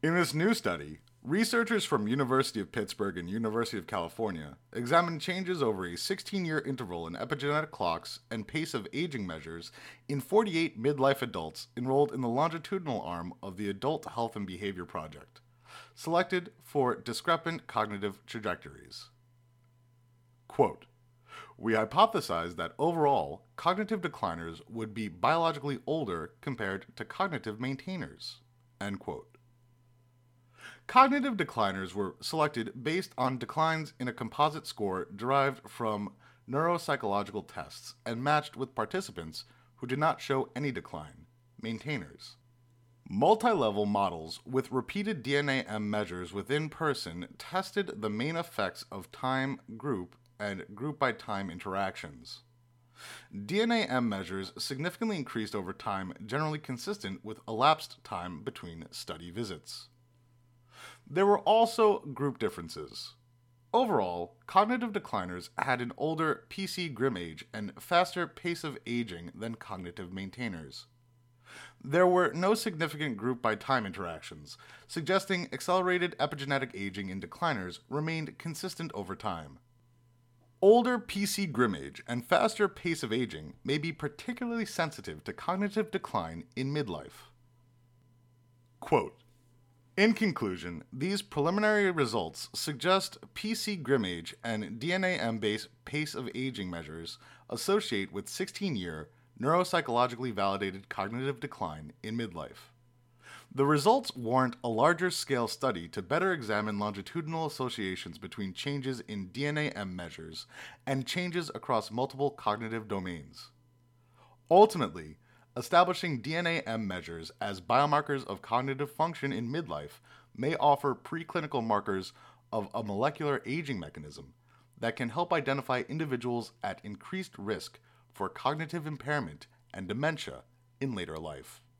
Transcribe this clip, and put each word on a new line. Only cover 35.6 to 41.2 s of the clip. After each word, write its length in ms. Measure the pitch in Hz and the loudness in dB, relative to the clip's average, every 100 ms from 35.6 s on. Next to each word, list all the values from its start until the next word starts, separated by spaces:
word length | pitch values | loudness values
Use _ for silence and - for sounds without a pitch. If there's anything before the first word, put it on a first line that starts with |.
| 104 | -12
from 460 | - 117 107 101 - - _ - | -4 0 0 -4 -10 -20 _ -4
neuropsychological 960 | 135 165 170 - 139 107 101 101 101 - | 0 2 2 0 -2 2 0 0 -6 -8
tests 500 | - 71 - - - - | -10 -12 -12 -16 -10 -6
and 180 | 117 | -2
matched 320 | 135 151 147 - | 2 2 2 -8
with 180 | 131 | -6
participants 720 | - 110 185 190 87 80 - - - _ _ | -2 -2 -2 -4 -10 -10 -12 -16 -20 _ _
who 100 | 123 | -4
did 120 | 131 | 2
not 220 | 156 131 | 2 2
show 300 | - 135 131 123 | 0 0 0 -2
any 140 | 143 | -4
decline, 560 | 131 - 80 76 - | -4 -8 -12 -12 -18